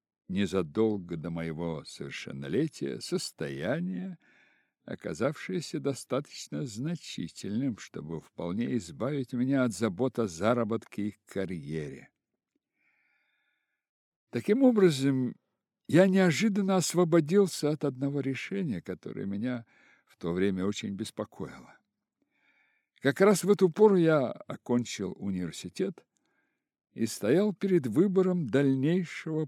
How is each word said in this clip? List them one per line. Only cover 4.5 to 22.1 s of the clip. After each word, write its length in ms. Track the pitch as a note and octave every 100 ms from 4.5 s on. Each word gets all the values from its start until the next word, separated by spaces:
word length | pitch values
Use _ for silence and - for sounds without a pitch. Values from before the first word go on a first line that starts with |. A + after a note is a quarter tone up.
| _ _ _
оказавшееся 960 | - - - D#2+ B2+ D#3 - F3+ - D#3
достаточно 880 | C#3 B2+ - - D3 - - D3 C#3+
значительным, 1120 | G#2 D3 F3 - - E2+ - F#2+ G#2+ C3+ G2+
чтобы 420 | - - D2+ D#2+
вполне 560 | - - F2 G2+ B2+ B2
избавить 560 | E2+ D#2 B2 D3 B2
меня 320 | B2 B2+ C#3
от 80 | B2+
забот 480 | F#2 A2+ F2+ B2+ A#2+
о 80 | A2
заработке 800 | E2 G#2 A#2+ G#2+ A2+ - - G#2
и 100 | - _
карьере. 840 | G2 F#2 F2+ C#2+ D#2 C#2+ C2+ - _ _ _ _ _ _ _ _ _ _ _ _ _ _ _ _ _ _ _ _ _ _
Таким 340 | B2 D3 A3+
образом, 720 | C4 A3 F#3 C3+ C#3 C3 B2 - _ _ _ _ -
я 180 | D#3+ F#3+
неожиданно 680 | F#3+ F#3 C3+ A3 G3+ F#3+ F#3+
освободился 960 | F3 E3+ F3 E3+ D3 G3 F#3+ - D3
от 120 | D3
одного 360 | C#3+ B2+ C#3 C#3+
решения, 600 | C3+ C3 - G3 F3 F2+
которое 460 | - F#2 - G#2 G2
меня 400 | G2+ B2 A#2+ A2+ _ _ _ _
в 120 | _
то 160 | E2+
время 300 | F2+ G2 F#2+ G2
очень 260 | G#2 G#2
беспокоило. 800 | G2 G#2+ - G#2+ - D2+ - - - _ _ _